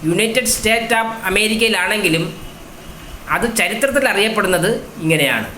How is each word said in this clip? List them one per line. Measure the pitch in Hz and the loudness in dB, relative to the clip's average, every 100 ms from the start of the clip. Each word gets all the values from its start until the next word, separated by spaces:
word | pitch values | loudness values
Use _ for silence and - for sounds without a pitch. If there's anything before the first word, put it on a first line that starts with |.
| 156 | 2
യുണൈറ്റഡ് | 180 220 233 220 | 2 2 2 0
സ്റ്റേറ്റ് | - 220 226 226 226 | 0 2 2 2 0
ഓഫ് | 226 226 190 | 0 -4 0
അമേരിക്കയിലാണെങ്കിലും | 196 214 220 226 196 185 214 190 160 165 - - - - - - - - - - 160 | 2 2 2 2 2 0 0 2 2 0 -6 -14 -16 -18 -18 -18 -16 -16 -16 -4 -2
അത് | 226 - | 0 0
ചരിത്രത്തിൽ | 180 220 277 277 262 | 0 0 0 2 2
അറിയപ്പെടുന്നത് | 196 214 214 190 180 175 240 - - | 2 2 2 0 2 2 0 -6 -4
ഇങ്ങനെയാണ്. | 160 156 139 117 110 | 0 2 2 0 -4